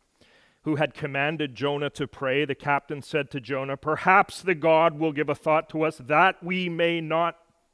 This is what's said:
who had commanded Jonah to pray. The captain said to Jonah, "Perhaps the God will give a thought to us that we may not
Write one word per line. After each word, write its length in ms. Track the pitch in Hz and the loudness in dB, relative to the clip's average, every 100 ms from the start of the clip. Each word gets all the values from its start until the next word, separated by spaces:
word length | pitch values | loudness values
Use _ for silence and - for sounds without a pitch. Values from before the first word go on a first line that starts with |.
| _ _ _ _ _ _ | _ _ _ _ _ _
who 140 | 156 147 | -6 -2
had 160 | 147 | -2
commanded 640 | - 151 139 147 160 147 110 | -2 -6 -2 -2 -2 -6 -4
Jonah 340 | 143 143 143 | -4 -2 -4
to 160 | - 139 | -6 -8
pray. 380 | - 135 135 147 | -6 -2 0 -2
The 100 | 143 | -4
captain 460 | 147 143 - 147 | -2 -2 -2 -12
said 280 | - 156 139 | -4 -4 -4
to 80 | 139 | -8
Jonah, 380 | 110 135 135 139 | -6 -6 -6 -6
"Perhaps 640 | 151 151 185 190 190 - | -4 0 4 4 4 -2
the 140 | 180 165 | -4 0
God 420 | 160 160 165 147 | 4 6 4 2
will 140 | 160 | -2
give 180 | 143 147 | -2 -2
a 60 | 143 | -2
thought 340 | 156 156 160 | 2 0 0
to 140 | 156 | -2
us 140 | 160 - | -2 -4
that 440 | 120 151 185 180 | 0 4 4 2
we 240 | 170 185 180 | -4 -4 -4
may 320 | 165 170 170 | 0 0 0
not 380 | 156 160 170 - _ _ _ | -2 0 0 -4 _ _ _